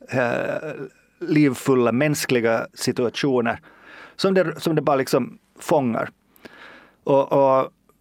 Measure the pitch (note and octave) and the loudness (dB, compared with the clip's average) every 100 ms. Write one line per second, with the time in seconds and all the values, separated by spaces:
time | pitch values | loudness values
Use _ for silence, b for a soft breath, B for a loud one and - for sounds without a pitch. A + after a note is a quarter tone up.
0 | - C3+ A#2 B2+ - - D#3 - - - | -6 -2 -2 -2 -4 -6 -10 -12 -14 -18
1 | _ _ E3 D3+ D3 B2 - B2+ A#2+ A#2 | _ _ -2 2 2 2 2 2 2 2
2 | D3+ D3 - B2 A2+ A2+ - - - B2 | 0 -2 -2 0 0 0 -4 -6 -4 -2
3 | A#2+ - D3 B2+ A2+ A2 B B B B | -2 -2 0 0 0 -4 B B B B
4 | B B G3 F#3+ E3 D#3+ - D#3 C#3 C#3 | B B 0 2 0 -2 -2 0 2 0
5 | C3 C#3+ A#2+ - _ - - D#3+ B2+ A2 | 2 0 -2 -8 _ -12 -2 0 0 -2
6 | - - _ B B B B B B B | -6 -12 _ B B B B B B B
7 | - C#3 C#3 D3 C3+ C3+ C3 - _ _ | 0 2 2 2 4 2 0 -6 _ _